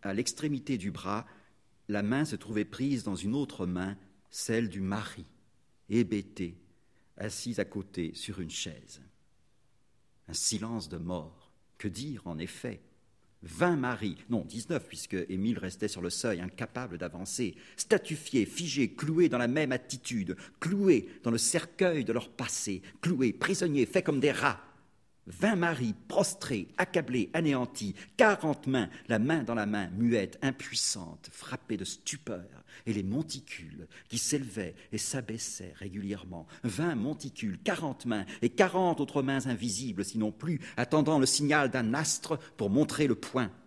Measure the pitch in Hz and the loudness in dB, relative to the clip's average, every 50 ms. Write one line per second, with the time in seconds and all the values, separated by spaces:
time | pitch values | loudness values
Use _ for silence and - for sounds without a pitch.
0 | - 101 98 101 135 - - - - 151 147 131 - - 131 117 90 101 73 - | -2 -2 0 0 0 -2 -2 -2 -2 0 0 -2 0 -2 -2 -2 0 -4 -6 -4
1 | - 92 101 107 123 - - - - - _ _ _ _ _ _ _ _ 104 101 | -4 -2 -2 -2 -4 -6 -14 -20 -20 -20 _ _ _ _ _ _ _ _ 0 0
2 | 101 104 120 139 151 151 117 - - - 113 107 104 - - - 131 139 143 123 | 2 2 2 2 0 0 -2 -8 -6 -4 -2 -2 -2 -2 -2 -4 -2 0 0 0
3 | 101 - 98 85 92 101 113 143 143 - - - 95 87 90 87 92 95 101 98 | -2 -2 -4 -2 -2 -2 0 0 -2 -4 -4 -4 -4 -2 0 -2 -2 -2 -4 -8
4 | - - _ _ _ _ - - - - 113 113 117 107 87 101 95 95 98 107 | -12 -20 _ _ _ _ -10 -8 -4 0 0 0 0 0 -2 -4 -4 -2 -2 -2
5 | 104 - - - 85 - - _ _ _ _ _ _ _ _ _ _ _ 98 117 | -4 -6 -10 -14 -16 -16 -18 _ _ _ _ _ _ _ _ _ _ _ 4 4
6 | 120 85 110 104 95 - - - 92 85 87 - - - _ _ _ _ _ _ | 4 4 2 -2 -2 -4 -6 -6 -6 -6 -6 -10 -20 -20 _ _ _ _ _ _
7 | _ _ _ - 98 110 - - - 120 117 - 101 - - 104 95 98 - - | _ _ _ -8 -8 -8 -6 -6 -6 -4 -2 -2 -2 -2 -2 -8 -8 -6 -4 -4
8 | 87 80 - - - - 101 92 90 82 80 - - 87 78 58 - - - - | -4 -4 -4 -6 -8 -8 -6 -6 -6 -6 -6 -6 -8 -8 -8 -14 -16 -20 -20 -20
9 | 65 - _ _ _ _ _ _ _ _ _ _ _ _ _ _ _ _ _ _ | -20 -20 _ _ _ _ _ _ _ _ _ _ _ _ _ _ _ _ _ _
10 | _ _ _ _ _ - 80 - - - - 101 101 113 117 113 90 80 90 82 | _ _ _ _ _ -8 -6 -2 0 0 0 0 -2 -2 -4 -4 -4 -6 -8 -6
11 | 82 87 90 87 78 80 - - - - _ _ _ _ _ _ - 104 85 92 | -4 -4 -4 -4 -6 -8 -14 -20 -20 -20 _ _ _ _ _ _ -6 -6 -4 -4
12 | 131 151 139 104 - 90 82 78 82 - - - - 123 107 - - - _ _ | -6 -6 -8 -8 -8 -8 -6 -6 -6 -6 -8 -8 -8 -8 -8 -8 -14 -20 _ _
13 | _ _ _ _ _ _ _ _ - 90 80 - 170 180 175 151 127 123 123 107 | _ _ _ _ _ _ _ _ -16 -14 0 2 4 4 4 4 2 0 -2 -2
14 | 110 101 82 - - - 120 110 76 76 76 117 117 - 170 139 - - - - | -2 -4 -4 -4 -4 -2 -2 -2 -2 -2 -6 -8 -6 -2 -4 -4 -4 -6 -12 -12
15 | - - - 95 85 - 95 95 98 113 120 - - 92 92 - - 104 - 92 | -10 -4 -4 -4 -2 -2 -2 0 0 0 0 0 -2 -6 -6 -2 -4 -4 -2 -2
16 | 87 90 - - - 120 104 85 90 92 - - 120 - - 120 123 120 85 82 | -4 -4 -4 -2 -2 -2 -2 -2 -4 -8 -6 -8 -8 -6 -6 -8 -8 -8 -8 -8
17 | 87 87 - 87 95 - - - 127 98 85 - - - - - - - 226 190 | -8 -8 -8 -8 -10 -8 -4 -2 -2 -4 -4 -8 -18 -20 -10 -10 2 4 4 4
18 | - - 160 147 - - - 135 104 - - - 170 165 135 139 131 107 - - | 4 0 -8 -8 -8 0 4 4 4 4 0 -6 -6 -4 0 2 2 2 0 -2
19 | - 147 160 160 175 156 - 123 120 120 123 151 156 131 127 127 - - - 127 | -2 0 4 6 4 6 4 4 2 2 2 2 2 0 0 -2 -4 -6 -12 -10
20 | - - 240 220 196 165 - - - - - _ - 165 185 196 202 190 165 117 | -8 -4 -2 -2 0 -2 -4 -6 -8 -20 -12 _ -4 -2 0 4 8 8 8 8
21 | - - - - - 123 113 117 - - - 170 - - - - 190 180 170 151 | 6 0 -12 -6 -2 0 2 2 2 2 2 0 -2 -2 -2 2 2 2 2 2
22 | 123 101 113 120 - - - - 127 113 - - - - 98 90 - - - - | 0 0 0 -2 -2 -4 -10 -8 -6 -6 -4 -4 -4 -4 -6 -6 -8 -12 -16 -4
23 | - 165 180 123 131 120 98 - - - 196 - 185 175 147 143 123 - - 190 | -2 0 2 4 4 2 2 2 0 0 0 2 2 2 4 4 2 4 4 2
24 | 175 - 151 139 123 147 135 - - 143 113 - - - - - _ _ _ _ | 2 4 2 4 4 4 4 4 2 2 2 2 -6 -20 -20 -20 _ _ _ _
25 | _ _ _ _ _ - 87 - 170 208 226 185 170 170 165 131 127 113 104 - | _ _ _ _ _ -16 -4 2 4 4 4 4 4 2 2 2 0 -2 -2 -2
26 | - - - - 202 - - - - - 139 104 87 - - - 180 - - 180 | -6 0 2 4 4 4 2 -6 -4 -2 -2 -2 -2 -6 0 0 0 2 2 0
27 | 151 120 123 127 101 - - 160 165 151 139 127 123 120 - - 107 101 95 - | 0 2 0 0 0 2 0 2 2 4 2 2 0 -2 -4 -6 -6 -6 -6 -6
28 | - - - - 247 220 202 - - 160 147 - - - 131 127 107 85 - - | -12 -20 6 8 8 8 8 6 2 0 0 0 0 0 2 2 2 2 -2 -12
29 | - - 117 110 110 135 160 160 131 104 117 117 107 101 107 104 98 85 87 95 | -2 0 2 4 4 4 2 2 0 0 0 0 0 0 0 0 -2 -2 0 2
30 | 117 120 117 113 95 90 - - - 135 131 - - - - - - - - 107 | 2 4 4 4 2 0 -4 -2 -2 -2 -2 -2 -8 -6 -4 -2 0 0 -2 -4
31 | 87 80 80 - - - - - - - 131 127 - - 113 95 95 92 - - | -6 -12 -14 -16 -18 -18 -18 -16 -12 -10 -10 -10 -6 -6 -6 -4 -4 -6 -8 -10
32 | - - 151 143 - - 110 90 87 - 65 69 - _ - - - - 110 104 | -8 -10 -10 -10 -8 -8 -8 -8 -10 -12 -18 -20 -20 _ -20 -14 -6 -4 -2 -2
33 | 95 95 104 139 156 151 - 135 - - - - 85 78 - - 80 - - - | 0 0 -2 -2 -2 -4 -6 -12 -10 -12 -14 -14 -12 -14 -14 -14 -16 -16 -18 -20
34 | - _ - 120 - - - 147 135 117 98 113 98 85 85 - - - - 107 | -18 _ -6 -4 -2 0 0 0 -2 -4 -6 -6 -6 -6 -8 -14 -14 -8 -6 -4
35 | - - - 139 123 104 113 113 - - - - 98 90 78 - 110 101 87 104 | -4 -2 -4 -4 -6 -6 -6 -6 -6 -8 -8 -10 -12 -14 -12 -10 -10 -8 -6 -6
36 | 98 98 101 95 90 95 92 85 82 - - - - 123 98 90 156 175 160 120 | -4 -4 -4 -6 -6 -10 -12 -12 -12 -14 -18 -6 -6 -4 -2 0 0 0 0 0
37 | 101 135 151 - - 139 - - - 107 92 82 - - 185 175 165 147 127 - | -2 -2 -4 -4 -8 -12 -10 -6 -6 -4 -4 -2 -2 -2 -2 0 -2 -4 -6 -4
38 | - 123 117 107 95 - - - - - - - 202 185 180 185 190 180 165 - | -2 -2 0 0 -2 -4 -6 0 0 0 6 6 6 6 6 4 4 4 4 2
39 | 147 131 - 147 135 131 135 135 - 135 123 104 95 123 101 95 127 127 101 85 | 0 0 0 0 2 2 0 0 0 0 -2 0 0 -2 -2 -2 -4 -4 -2 -2
40 | 98 - - 113 107 107 107 - - 156 175 147 - - - - 123 - - 156 | -4 -2 0 0 0 0 -2 -4 -4 -4 -2 -2 -4 -8 -2 -2 -2 2 4 4
41 | 143 139 160 147 131 127 - - 147 143 151 151 143 131 104 131 120 107 117 143 | 6 6 6 6 6 6 4 4 4 4 4 6 4 4 2 2 2 2 2 2
42 | 156 151 - - - - 160 - - - - - 113 101 98 127 156 151 - - | 2 0 -2 -2 -2 -4 -4 -4 -4 -10 -6 -2 0 4 6 6 4 4 4 2
43 | 156 139 117 104 - - - 131 123 95 - - - | 4 4 4 2 0 -4 -2 0 0 0 -4 -10 -20